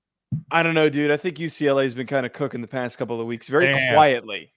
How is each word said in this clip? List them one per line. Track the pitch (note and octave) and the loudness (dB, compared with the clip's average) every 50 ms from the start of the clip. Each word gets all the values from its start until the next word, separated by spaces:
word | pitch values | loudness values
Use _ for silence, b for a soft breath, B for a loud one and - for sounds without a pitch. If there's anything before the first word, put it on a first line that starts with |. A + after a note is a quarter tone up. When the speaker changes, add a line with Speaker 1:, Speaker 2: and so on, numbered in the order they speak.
| _ _ _ _ _ - C3+ D#3+ - - | _ _ _ _ _ -8 -8 -8 -6 -2
Speaker 1:
I | E3 E3 E3 | 0 0 2
don't | E3 D#3+ | 2 2
know, | D#3+ D#3 D3+ | 4 2 2
dude. | C3+ D3 D3 D3 | 2 0 0 0
I | D3 | 0
think | C#3+ - F#3 D3 D3 | 0 -2 -6 -6 -6
U | E3+ D3+ | -8 -8
C | - - D3 | -6 -2 0
L | C#3 C#3 C#3 | 2 2 2
A | C3+ | 0
has | C3 A#2 | -2 -2
been | B2+ B2+ | -6 -6
kinda | - C#3 C3+ B2 A#2 | -2 -2 -2 -2 -4
cooking | - - D3 C3 - A#2+ | -6 -6 -6 -6 -6 -8
the | A#2 | -10
past | - - C3 B2 A#2+ - | -8 -6 -6 -6 -6 -6
couple | - C3 A2 A#2+ A#2 | -8 -8 -6 -6 -6
of | A2+ | -6
weeks, | A#2 A#2+ A2+ - | -6 -8 -10 -8
very | - C3+ D3+ F3+ | -2 0 2 2
Speaker 2:
They | C#3 C#3 | 2 2
have. | C3+ C3 B2+ A#2 | 0 0 4 6
Speaker 1:
quietly. | D#3 D3+ C#3+ B2+ A#2 A2+ A2 G2+ F#2 D#2+ _ _ | 6 6 6 4 0 -2 -8 -10 -10 -10 _ _